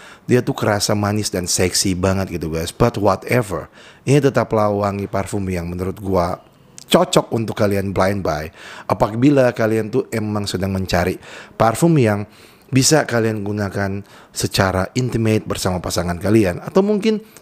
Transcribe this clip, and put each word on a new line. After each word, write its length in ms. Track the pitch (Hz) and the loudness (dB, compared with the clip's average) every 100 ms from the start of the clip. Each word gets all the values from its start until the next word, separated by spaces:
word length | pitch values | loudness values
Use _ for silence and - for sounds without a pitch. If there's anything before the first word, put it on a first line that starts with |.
| - - - | -20 -14 0
dia 160 | 123 | 2
tuh 80 | 117 | 2
kerasa 400 | 135 107 104 - | -2 0 0 0
manis 400 | 104 101 107 104 | 0 0 -2 -2
dan 160 | 95 87 | -4 -4
seksi 480 | - 90 - 101 90 | 0 0 0 -2 0
banget 400 | 95 95 95 85 | 0 0 -2 -6
gitu, 160 | 80 | -6
guys. 240 | 80 82 - | -4 -6 0
But 240 | 120 - | 0 2
whatever, 720 | 101 92 - 123 101 82 - - - - | 2 0 0 -2 0 -6 -10 -18 -20 -10
ini 160 | - 143 | 2 4
tetaplah 480 | 139 120 113 110 104 101 | 4 2 0 0 0 0
wangi 320 | 101 101 98 | -2 -2 -4
parfum 400 | 101 95 104 92 | -4 -4 -4 -4
yang 240 | 90 87 | -4 -6
menurut 320 | 90 92 87 | -6 -6 -6
gua 400 | 95 92 85 - - _ _ - | -2 0 0 -4 -12 _ _ -20
cocok 480 | - 170 180 160 - | 0 2 4 2 0
untuk 240 | 117 107 - | -4 -4 0
kalian 400 | 104 98 98 95 | 0 0 -2 0
blind 260 | 95 101 87 | 0 0 -4
buy 240 | 78 78 - - - - | -4 -8 -14 -20 -14 -4
apabila 640 | 98 113 110 139 139 123 117 | 0 0 4 4 6 4 2
kalian 320 | 110 110 107 | 0 0 -2
tuh 180 | 123 - | -4 -4
emang 320 | 113 107 104 98 | -4 -4 -4 -4
sedang 300 | 92 95 95 | -4 -2 -2
mencari 400 | 92 90 90 - - - - - | -2 0 0 -4 -10 -20 -12 2
parfum 400 | 110 113 170 160 | 2 4 4 4
yang 320 | 110 101 104 - - - - | 4 2 -4 -14 -20 -20 -2
bisa 320 | 127 127 156 - | 2 4 4 2
kalian 400 | 117 113 107 98 | 0 0 -2 -4
gunakan 560 | 104 101 101 98 98 - - - | -4 -4 -2 -4 -4 -10 -20 -16
secara 560 | - 101 - 98 92 95 127 | -6 -4 0 0 0 -2 -2
intimate 480 | 127 113 110 107 - | -2 0 2 0 0
bersama 320 | 98 98 90 | -4 -2 -2
pasangan 400 | - - 87 87 | -4 -4 -2 -2
kalian, 400 | 90 110 95 87 | 2 4 4 0
atau 240 | - 190 | -2 0
mungkin 400 | 196 208 220 214 - - | 2 0 0 -2 -4 -20